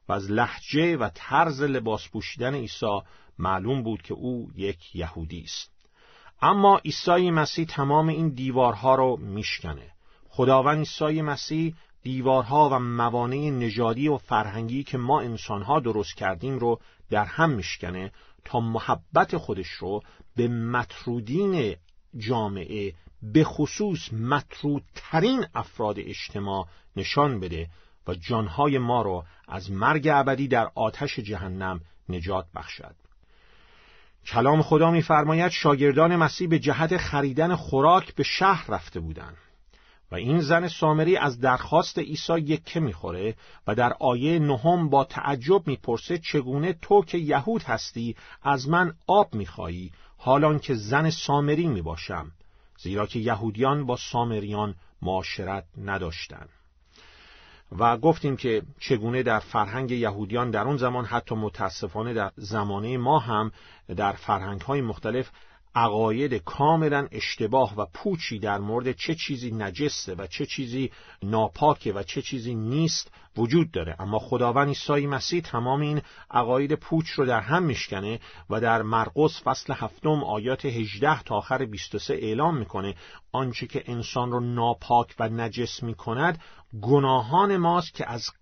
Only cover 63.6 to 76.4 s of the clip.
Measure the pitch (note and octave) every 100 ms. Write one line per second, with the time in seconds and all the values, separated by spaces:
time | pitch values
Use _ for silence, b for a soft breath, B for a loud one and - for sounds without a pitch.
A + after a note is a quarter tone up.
63.6 | B B - F#2 G2+ G2 - G2+ F#2+ G2
64.6 | - C#3+ A#2+ F#2+ A2 B2 B2+ - b b
65.6 | b A#2+ A#2 G#2+ A2 A2+ C#3+ A2+ - -
66.6 | D3 E3 D#3 C#3+ C#3 A2 - - G#2+ C3
67.6 | G#2 G#2 G2+ - G#3 E3+ - A2 G#2 G2+
68.6 | G2+ A#2 B2 B2 - E3 - C3 B2 A2
69.6 | G2 F2 D3 - - F2+ F#2+ - C#3+ -
70.6 | B2 C3 B2+ B B B G2 A2 A2 -
71.6 | D3+ D3 A#2 G2 G2 - - C3 A2+ A2+
72.6 | A2 C#3+ E3 - - b b - A#2 E3
73.6 | E3 F2+ D#2+ D#2+ G2 A2 - B2 B2 B2
74.6 | C#3+ C#3 - D3 C#3+ C3+ - F3 E3 -
75.6 | B2 C#3 D3 D3+ - B B A#2